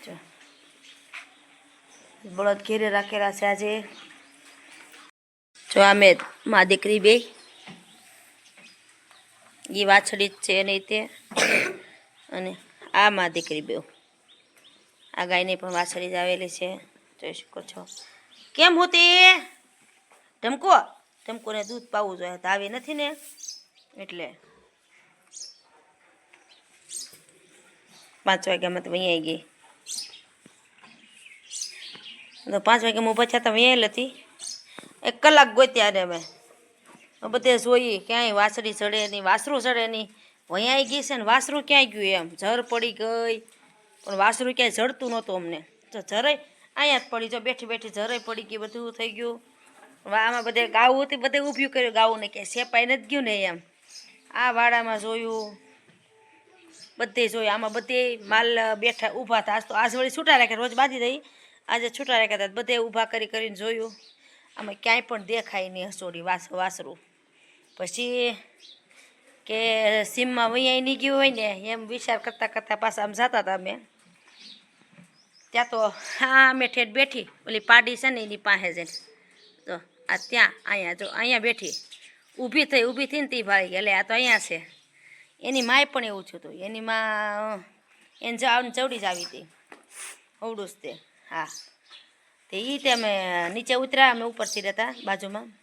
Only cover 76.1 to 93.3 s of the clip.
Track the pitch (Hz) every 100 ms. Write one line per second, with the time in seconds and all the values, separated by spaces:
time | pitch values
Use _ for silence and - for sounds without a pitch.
76.1 | - 262 262 262 262 247 247 233 226 277
77.1 | 262 190 _ - 220 214 233 240 247 262
78.1 | 247 214 208 208 196 185 170 165 - -
79.1 | _ _ _ - _ - 175 - _ -
80.1 | 185 - 240 214 - - 202 175 180 196
81.1 | - 240 240 226 226 175 147 - - -
82.1 | _ _ - 247 269 294 269 233 247 262
83.1 | 294 269 254 196 196 185 185 208 190 208
84.1 | 226 254 220 - 165 165 - _ _ -
85.1 | - _ _ 240 269 240 262 285 269 226
86.1 | 202 185 175 151 - 190 220 226 220 220
87.1 | 214 214 208 214 202 - _ _ _ _
88.1 | _ 233 233 254 240 254 247 262 240 196
89.1 | 175 170 127 156 _ _ - _ - -
90.1 | - _ _ 226 220 190 - 147 - _
91.1 | _ - 165 151 - - _ _ - _
92.1 | _ _ _ _ 190 240 277 269 240 214
93.1 | 196 185